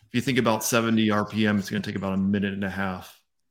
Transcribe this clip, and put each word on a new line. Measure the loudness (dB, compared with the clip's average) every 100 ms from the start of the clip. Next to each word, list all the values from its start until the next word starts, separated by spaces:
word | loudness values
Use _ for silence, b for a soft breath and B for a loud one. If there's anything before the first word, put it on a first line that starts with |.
| _
if |
you | -4
think | 0 0
about | 2 0
seventy | 0 2 2 4 4
R | 2
P | 0 0 2
M, | 2
it's | 0
gonna | -4
take | -4 -4
about | -2
a | 0
minute | 2 2 0
and | -2
a | -6
half | -4 -4 -6 -12 -20 _ _ _